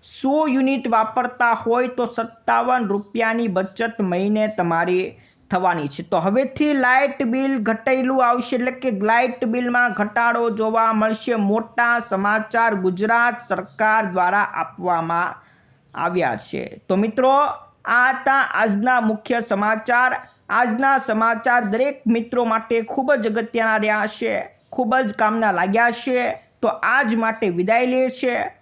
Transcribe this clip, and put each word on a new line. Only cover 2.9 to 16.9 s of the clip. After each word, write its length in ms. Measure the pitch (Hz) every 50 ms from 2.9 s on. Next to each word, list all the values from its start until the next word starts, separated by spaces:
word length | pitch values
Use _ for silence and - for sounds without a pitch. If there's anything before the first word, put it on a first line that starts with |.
| 196 202 208 - - 226 226 226 226 233 240
બચત 540 | 226 180 185 190 190 - - 226 226 226 -
મહિને 460 | 202 185 175 180 190 208 214 214 214
તમારી 680 | 214 214 - 175 170 165 165 170 180 180 185 185 - - - - _ _ _ _ _
થવાની 360 | 202 180 185 185 175 165 147
છે. 160 | 143 - - 170
તો 160 | - - 175
હવેથી 540 | 165 196 202 254 277 269 269 - 302 302 294
લાઇટ 500 | 277 254 247 254 262 285 269 277 - 277
બિલ 360 | 226 233 262 269 269 269 254
ઘટેલું 640 | 208 220 220 220 - 262 262 262 254 254 269 262 254
આવશે, 280 | 240 240 247 240 - 262
એટલે 160 | 247 247 254
કે 200 | 254 254 269 262
લાઇટ 540 | 214 190 202 214 226 240 254 240 247 - -
બિલમાં 480 | 226 226 247 247 240 240 247 247 240 208
ઘટાડો 560 | - 208 208 - 240 233 240 233 240 233 233
જોવા 440 | 214 208 220 220 220 226 226 226 226
મળશે. 420 | 214 214 220 226 220 - - 240
મોટા 640 | 220 202 196 208 226 220 220 - - 240 240 240 240 226 -
સમાચાર 680 | 202 190 196 202 214 220 214 214 - 226 226 233 214
ગુજરાત 720 | 196 185 185 180 180 208 220 226 233 240 240 233 233 - -
સરકાર 560 | 190 180 185 - - - 214 214 214 220 220
દ્વારા 420 | 196 175 185 175 180 190 202 202 - -
આપવામાં 800 | - 165 - - - 175 180 175 165 165 165 170 170 175 - - - - _ _ _ _ _ _ _ _ _ -
આવ્યા 420 | - 151 175 175 180 165 123 -
છે. 460 | - - - - 139 123 - - - _
તો 60 | _